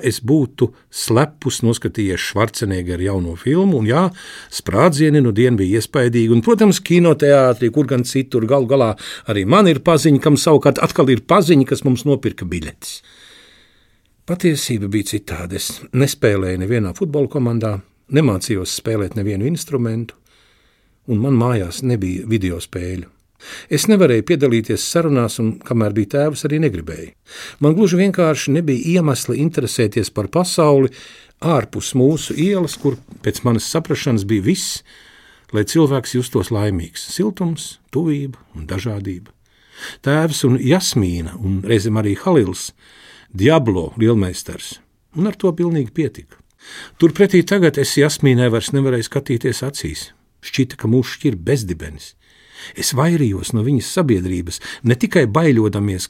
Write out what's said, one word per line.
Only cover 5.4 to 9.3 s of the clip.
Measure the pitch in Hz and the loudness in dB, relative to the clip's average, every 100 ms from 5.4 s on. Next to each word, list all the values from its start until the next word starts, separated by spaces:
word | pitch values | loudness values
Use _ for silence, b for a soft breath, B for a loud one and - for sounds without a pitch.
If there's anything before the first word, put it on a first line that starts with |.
| 127 110 | 2 2
bija | 92 110 | 2 0
iespaidīgi, | - 147 123 117 113 117 | 0 0 2 2 4 4
un, | |
protams, | 160 226 214 - | 4 4 4 4
kinoteātrī, | - 175 170 151 143 143 127 117 120 | 2 4 4 4 6 6 4 2 0
kur | 135 131 | 0 0
gan | 131 | 0
citur, | 120 135 131 123 110 | -2 -2 -2 -2 0
galu | 139 117 | 0 2
galā | 139 117 110 B B - | 2 2 -2 B B -6